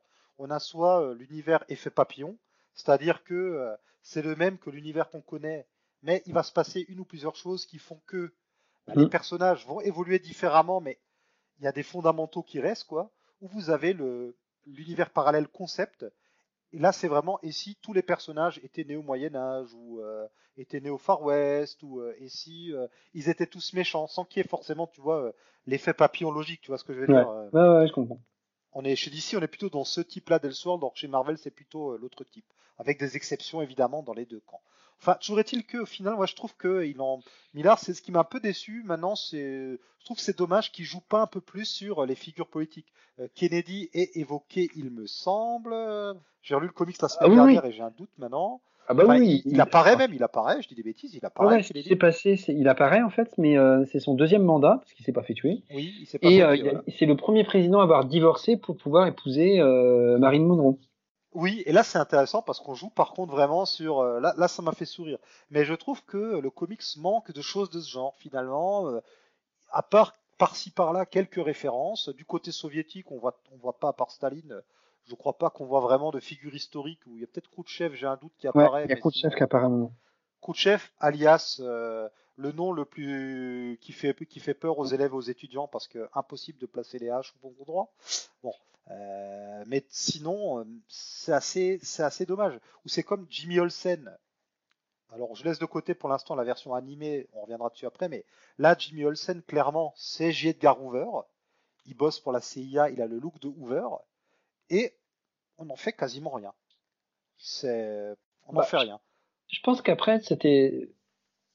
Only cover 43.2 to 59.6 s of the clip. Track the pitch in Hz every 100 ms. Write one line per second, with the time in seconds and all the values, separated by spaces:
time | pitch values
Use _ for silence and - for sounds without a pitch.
43.2 | 127 - 175 170 175 196 180 170 180 170
44.2 | 139 147 - 190 170 156 135 117 104 -
45.2 | 185 202 233 233 226 226 220 208 202 190
46.2 | _ _ - 143 175 - 170 - 147 -
47.2 | 175 233 269 240 131 110 113 117 196 _
48.2 | 123 135 196 254 _ _ - 127 202 247
49.2 | 233 143 135 139 - 170 165 247 262 143
50.2 | 117 120 113 247 - 120 110 107 277 170
51.2 | - - 202 226 190 143 143 185 170 160
52.2 | 202 196 196 147 135 - 143 196 233 -
53.2 | 226 - 156 147 135 131 135 147 143 131
54.2 | 160 208 185 156 147 254 - _ 123 123
55.2 | - 107 139 214 - 139 160 208 - -
56.2 | 170 185 160 139 135 139 - - 156 147
57.2 | - 214 208 196 175 202 185 151 131 165
58.2 | 160 160 - 233 - 156 147 160 185 139
59.2 | 139 131 180 196